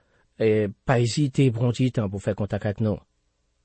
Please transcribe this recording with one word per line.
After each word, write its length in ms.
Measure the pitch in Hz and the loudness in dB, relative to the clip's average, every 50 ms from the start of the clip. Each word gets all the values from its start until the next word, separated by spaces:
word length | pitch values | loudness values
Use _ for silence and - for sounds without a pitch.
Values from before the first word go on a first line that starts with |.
| _ _ _ _ _ _ _ - | _ _ _ _ _ _ _ 0
eh, 300 | 113 110 107 107 104 98 - _ - | 2 2 2 2 0 -2 -4 _ -2
pas 140 | - 131 120 | 0 2 2
hésiter, 500 | 120 110 - 156 147 135 - - 139 131 | 2 2 0 0 -2 0 2 2 2 2
prendre 220 | 110 113 127 120 | 2 0 0 0
du 200 | 113 - 127 127 | 0 0 0 0
temps 160 | - 123 107 95 | 0 -2 -2 -2
pour 140 | 101 98 | -4 -4
faire 140 | - 113 98 | -4 -4 -4
contact 280 | - 104 - 107 98 - | -2 -4 -4 -4 -4 -2
avec 160 | 104 98 - | -4 -2 0
nous. 180 | 110 107 98 - _ _ _ _ _ _ _ _ _ _ _ _ | 0 -2 -2 -4 _ _ _ _ _ _ _ _ _ _ _ _